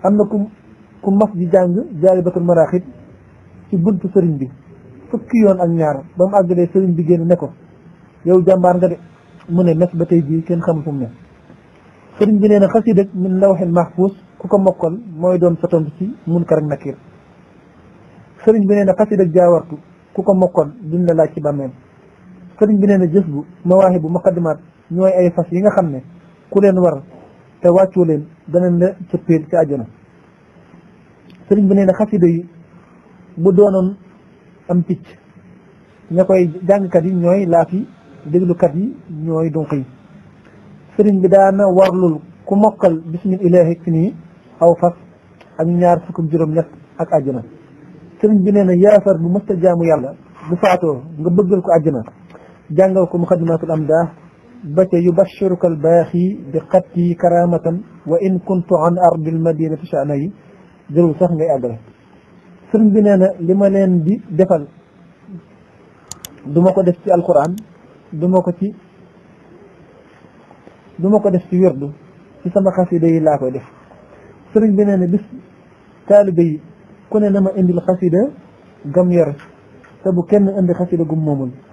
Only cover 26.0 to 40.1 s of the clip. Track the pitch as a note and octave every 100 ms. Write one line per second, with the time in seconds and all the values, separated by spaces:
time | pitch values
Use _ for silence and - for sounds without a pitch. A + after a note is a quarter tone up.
26 | - - _ _ _ G3 G3 F#3 F3+ C#3
27 | C#3+ - - - _ _ F3+ F3 F#3+ F#3
28 | E3+ D3+ D#3 - - E3+ F3+ E3+ F#3 F#3+
29 | F3+ F3+ - E3 D#3 F3 D#3 C#3 A2 -
30 | _ _ _ _ _ _ _ - _ _
31 | _ _ - - - G3+ G3 G3 F#3+ F#3
32 | G#3+ G3+ E3+ E3 F3 - - - _ _
33 | _ - - - F3 F#3 G#3 F#3+ F#3 G3
34 | - _ _ _ _ _ - F3 E3+ F#3
35 | - - _ - - - _ _ _ _
36 | - E3+ F#3 F#3+ F3 E3+ F3+ G3+ F#3+ F3+
37 | E3 F#3 E3+ G3 F3+ E3+ E3 F#3 B3 -
38 | _ - D3+ E3+ F3+ E3+ F3 D3+ A3 -
39 | - D#3 D#3+ D#3+ E3 D#3+ D3 D3 B2+ -
40 | _